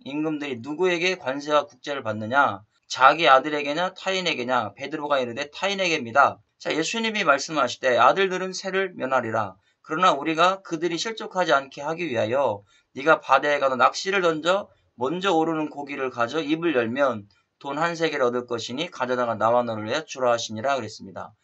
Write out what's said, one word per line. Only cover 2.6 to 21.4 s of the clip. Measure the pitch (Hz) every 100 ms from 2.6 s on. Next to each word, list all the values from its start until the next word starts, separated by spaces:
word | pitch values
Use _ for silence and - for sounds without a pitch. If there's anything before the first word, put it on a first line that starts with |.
| - _ _
자기 | - 135 151 156
아들에게냐, | 131 151 147 143 156 185
타인에게냐?" | - 190 190 175 123 123 123 104
베드로가 | - 139 151 143 139
이르되, | 123 120 143
"타인에게입니다." | - 196 196 180 156 113 139 120 98 _ _
자, | 151
예수님이 | 147 160 226 226 214
말씀하시되, | 165 139 - 151 123 - 131 117
"아들들은 | 123 165 196 180 185
세를 | 185 190 185 190 -
면하리라. | 127 131 110 113 101 - _ _
그러나 | - 156 185
우리가 | 143 151 156 180 196
그들이 | - 160 175 165
실족하지 | 226 220 214 185 165
않게 | 139 135 147
하기 | 147 165 165
위하여 | 113 110 135 120 101 - _ _
네가 | 127 147 156
바다에 | - 135 147 143
가서 | 135 127
낚시를 | 135 - 196 196
던져 | 175 160 160 196 220 _ _
먼저 | - 131 175 196
오르는 | 160 160 160 147
고기를 | 143 139 143 131
가져 | 123 117 151
입을 | 143 160 170
열면 | 127 113 131 139 107 101 _ _ _
돈 | 139 147
한 | 170 165
세겔 | 160 143
얻을 | 123 123 123
것이니 | 117 - 131 175
가져다가 | - 123 123 120 107
나와 | 113 120
너를 | 120 110 107
위하여 | 147
주라." | 156 135 123
하시니라 | 117 - 110 135 135
그랬습니다. | 107 - 98 95 95 _